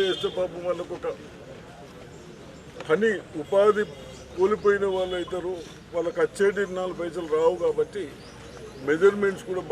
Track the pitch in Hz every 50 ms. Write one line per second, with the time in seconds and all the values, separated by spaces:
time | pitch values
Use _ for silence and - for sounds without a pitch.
0 | 196 185 165 - 202 190 170 185 180 180 170 175 175 180 175 170 175 - 175 -
1 | - 160 - - 147 - - - - - - - - - - - - - - -
2 | - - - - - - - - - - - - - - - - - - 156 185
3 | 220 226 202 165 - - - 156 143 - 196 196 208 214 196 214 208 165 135 -
4 | - - - - - - - 170 185 202 214 175 202 202 202 196 196 196 185 185
5 | 185 185 180 180 170 - 180 180 165 185 185 170 147 - - - - - - 170
6 | 165 170 - 170 160 - - - 196 202 185 202 196 180 185 185 185 185 165 151
7 | 170 170 151 180 165 151 156 156 165 170 180 170 175 160 147 156 151 - - 202
8 | 165 139 127 - - - - - - - - - - - - 131 131 143 156 160
9 | 190 202 202 202 202 196 190 - - 185 185 180 156 156